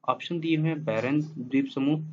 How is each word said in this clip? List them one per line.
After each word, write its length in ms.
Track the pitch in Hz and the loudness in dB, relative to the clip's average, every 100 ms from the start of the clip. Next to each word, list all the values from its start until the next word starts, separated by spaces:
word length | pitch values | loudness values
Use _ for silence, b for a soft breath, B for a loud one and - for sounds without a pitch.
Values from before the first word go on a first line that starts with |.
| - | -2
ऑप्शन 300 | 127 - 175 | -2 -4 -4
दिए 180 | 165 156 | 2 2
हुए 120 | 156 | 2
हैं 160 | 156 - | 0 0
बैरन 360 | 110 123 147 | 0 2 0
द्वीप 440 | 151 135 123 135 135 | 0 -6 -2 0 0
समूह, 380 | 139 139 156 156 | 0 2 0 -2